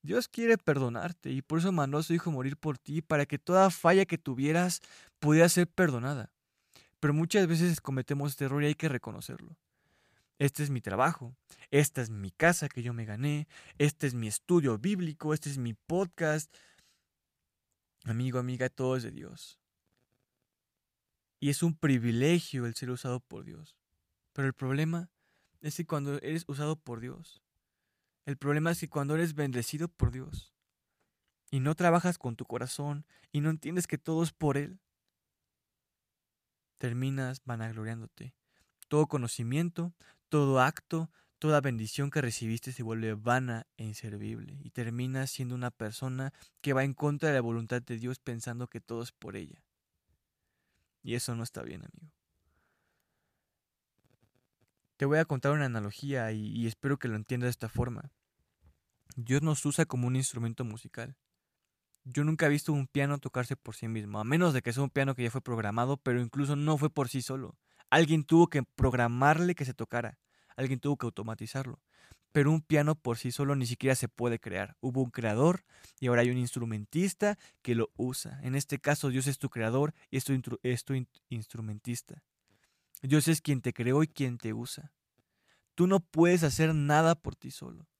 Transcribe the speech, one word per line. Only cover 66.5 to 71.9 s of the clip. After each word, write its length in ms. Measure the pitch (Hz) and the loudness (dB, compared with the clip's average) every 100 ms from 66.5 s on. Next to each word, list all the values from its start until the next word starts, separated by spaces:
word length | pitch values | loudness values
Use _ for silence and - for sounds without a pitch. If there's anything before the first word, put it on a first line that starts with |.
| 147 | 0
no 200 | 151 151 | 2 2
fue 120 | 147 | 0
por 180 | - 123 | 0 -2
sí 140 | 135 | -2
solo. 360 | 120 135 117 - _ _ _ | -4 -8 -8 -16 _ _ _
Alguien 340 | 151 156 160 | 6 6 4
tuvo 240 | 143 165 170 | 6 8 8
que 160 | 147 | 4
programarle 920 | 123 - 131 123 120 120 143 156 175 | -2 2 2 4 2 6 6 6 2
que 100 | 175 | 0
se 80 | 131 | -4
tocara, 460 | 123 110 - 113 - _ _ _ | -6 -4 -4 -6 -12 _ _ _
alguien 240 | - 131 131 | -6 -2 0
tuvo 180 | 143 143 | 0 -2
que 80 | |
automatizarlo. 760 | 117 - 110 110 110 135 131 117 _ | -4 -6 -10 -8 -8 -8 -8 -12 _